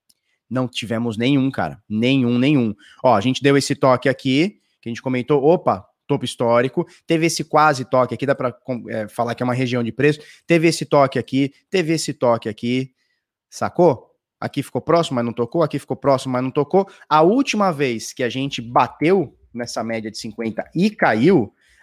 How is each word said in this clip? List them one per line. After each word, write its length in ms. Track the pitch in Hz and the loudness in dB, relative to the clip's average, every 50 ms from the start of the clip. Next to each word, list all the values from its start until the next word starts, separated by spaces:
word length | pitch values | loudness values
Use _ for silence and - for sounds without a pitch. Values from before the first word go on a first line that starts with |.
| _ _ _ _ _ _ _ _ _ - | _ _ _ _ _ _ _ _ _ -6
não 180 | 113 127 127 123 | -4 -4 -4 -4
tivemos 480 | - - 120 104 117 113 120 120 107 | -6 -8 -6 -6 -4 -4 -4 -4 -4
nenhum, 340 | 107 120 135 143 135 131 135 | -2 0 2 2 2 2 0
cara. 320 | - - 90 78 71 - _ - | -2 -2 -4 -4 -6 -10 _ -6
Nenhum, 500 | 104 110 117 127 135 135 123 120 120 120 | -4 0 2 2 2 2 2 2 2 2
nenhum. 360 | 127 147 156 131 117 110 101 - _ - _ - | 2 2 2 2 2 0 -4 -8 _ -20 _ -2
Ó, 120 | - 131 117 | 2 2 2
a 60 | 101 | 4
gente 220 | 101 131 131 - | 2 0 -2 2
deu 140 | 131 143 139 | 2 2 4
esse 180 | 139 - - 139 | 4 2 0 -2
toque 340 | - 147 131 127 123 - 139 | 0 2 2 2 2 2 0
aqui, 520 | 127 - - 131 131 143 175 208 - _ _ _ _ _ | -2 -2 -2 0 0 2 0 0 -4 _ _ _ _ _
que 80 | - 117 | -12 -10
a 20 | |
gente 120 | 117 - | -10 -8
comentou, 400 | - 135 127 123 120 - 151 139 | -6 -4 -4 -4 0 0 0 2
opa, 440 | 131 151 180 180 175 127 107 92 - _ _ _ _ | 4 4 4 4 2 0 -2 -2 -6 _ _ _ _
topo 200 | - 143 135 127 | -4 -4 -4 -4
histórico. 600 | 120 - - 127 117 117 120 127 139 - 175 160 - - _ _ | -6 -6 -2 0 2 2 2 2 0 -2 -6 -6 -6 -10 _ _
Teve 180 | - 165 160 160 | -2 0 0 0
esse 180 | 165 160 - | 0 -2 -4
quase 440 | 151 - - 151 151 156 143 127 123 | -4 0 2 4 4 4 2 0 -2
toque 280 | - - 127 123 - 117 | 0 2 2 2 0 -2
aqui, 120 | - 135 | -4 -2
dá 80 | 131 135 | -2 -2
pra, 180 | - 127 123 | -2 -4 -6
com-, 360 | - _ _ - 127 113 101 101 | -6 _ _ -10 -8 -8 -8 -8
é, 180 | 113 110 107 107 | -8 -8 -8 -6
falar 260 | - - 120 120 120 | -6 -4 -4 -4 -4
que 80 | - | -4
é 20 | 123 | -4
uma 100 | 127 123 | -4 -2
região 280 | 123 135 120 123 123 | -2 -2 -2 -2 -4
de 80 | 117 113 | -4 -4
preço. 300 | - - 135 151 147 - - - - _ _ | -2 0 0 0 0 -2 -6 -20 -20 _ _
Teve 220 | - 170 165 160 165 | 0 2 2 2 2
esse 160 | 156 - 151 | 0 -2 -2
toque 340 | - 156 143 139 131 - 127 | 2 4 4 4 4 2 -4
aqui, 360 | 110 - 127 135 139 135 - _ _ _ | -6 -2 -2 -2 -2 -2 -4 _ _ _
teve 240 | - 190 165 156 165 | -4 -2 -2 -2 -2
esse 180 | 151 - - | -4 -4 -8
toque 380 | 135 - 135 120 117 110 - 113 | -4 -2 0 0 0 0 -2 -8
aqui, 420 | 101 - 120 120 123 131 131 131 _ _ _ _ _ _ _ _ _ _ _ _ | -8 -6 -4 -4 -4 -4 -4 -6 _ _ _ _ _ _ _ _ _ _ _ _
sacou? 600 | - - 117 98 - - 180 160 127 - - _ _ _ _ _ _ _ | -8 -6 -6 -4 0 2 4 4 2 0 -4 _ _ _ _ _ _ _
Aqui 240 | - 117 - 143 | -10 -8 -6 -6
ficou 200 | 131 - - 127 | -8 -6 -8 -6
próximo, 320 | - - 160 170 160 - 135 | -2 0 2 2 2 0 -2
mas 100 | 120 117 | -4 -4
não 80 | 117 | -4
tocou, 300 | 107 - 120 120 - 170 | -4 -4 -4 -2 0 0
aqui 160 | 156 147 - 139 | 0 0 -2 -6
ficou 180 | - - 131 | -8 -8 -10
próximo, 380 | - - 139 135 127 - 135 127 | -2 0 2 2 2 0 -2 -4
mas 80 | 123 | -4
não 80 | 131 131 | -4 -2
tocou. 360 | - 147 139 - - 196 190 - - _ _ - | -2 -2 -2 2 2 0 0 0 -6 _ _ 0
A 140 | 147 156 | 2 4
última 500 | 160 180 226 277 269 - - 208 202 185 | 4 4 4 2 0 -2 -2 -2 -2 -2
vez 400 | 160 139 147 127 117 110 - - | 0 -2 -2 -2 -2 -4 -8 -10
que 100 | - - | -6 -4
a 60 | 127 117 | -4 -4
gente 320 | 113 131 135 139 - - | -4 -4 -6 -6 -6 -10
bateu 760 | 117 117 123 143 127 - - - 147 165 196 196 147 - - _ _ _ - | -8 -2 0 0 0 0 -2 -2 0 2 2 2 0 -4 -8 _ _ _ -12
nessa 280 | 117 120 - - 131 | -10 -10 -8 -8 -6
média 280 | 113 113 113 113 107 110 | -6 -6 -6 -6 -8 -10
de 80 | - - | -10 -12
cinquenta 500 | - 113 - - 113 113 - - - - - | -12 -12 -10 -8 -8 -6 -6 -8 -10 -6 -2
e 160 | 156 190 214 | 0 0 0
caiu, 640 | 214 - 170 135 113 110 127 180 196 139 101 - - _ _ _ _ _ | 0 0 0 2 2 4 4 4 4 4 2 -2 -6 _ _ _ _ _